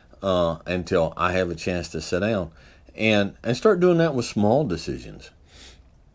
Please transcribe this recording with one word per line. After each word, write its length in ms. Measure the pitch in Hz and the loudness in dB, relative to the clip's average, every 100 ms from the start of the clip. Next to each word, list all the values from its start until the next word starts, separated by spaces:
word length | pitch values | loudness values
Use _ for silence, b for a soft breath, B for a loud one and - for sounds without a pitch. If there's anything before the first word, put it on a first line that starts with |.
| b - | b -6
uh, 360 | 98 90 85 80 - | 0 2 0 -2 -4
until 460 | 90 82 90 80 - | -4 0 0 0 0
I 160 | 87 | 0
have 180 | 92 87 | 0 -2
a 60 | 82 | -4
chance 320 | 98 87 82 | -4 -4 -6
to 120 | 80 | -8
sit 200 | - 90 | -4 -2
down." 320 | 107 104 80 b b b b | 0 -2 -4 b b b b
And, 400 | - 110 104 98 - | -2 2 2 2 -4
and 140 | - - | -4 0
start 240 | 220 180 | 2 4
doing 180 | 180 170 | 4 4
that 160 | 165 | 2
with 120 | 131 113 | 0 -2
small 360 | 110 104 135 | 0 2 2
decisions. 640 | 131 82 - 62 58 50 - - B B B B - - _ | 0 -4 -6 -10 -12 -16 -20 -20 B B B B -20 -20 _